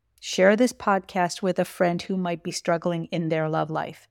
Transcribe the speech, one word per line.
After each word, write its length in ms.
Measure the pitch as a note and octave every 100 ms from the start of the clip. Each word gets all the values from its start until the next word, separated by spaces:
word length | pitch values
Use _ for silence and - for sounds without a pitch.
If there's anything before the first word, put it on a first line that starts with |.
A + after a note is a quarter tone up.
| _ _
share 340 | - - F#3
this 180 | G#3+ B3
podcast 680 | - - G3 - F#3+ F3 -
with 160 | F#3+ F3
a 60 |
friend 360 | F3+ - F3+ F3
who 160 | - F#3+
might 280 | F3 E3+
be 80 | F3
struggling 540 | E3 - E3+ F3 E3+ E3
in 220 | E3+ E3
their 200 | D#3+ D#3
love 200 | D#3 D#3
life. 380 | D#3 - - _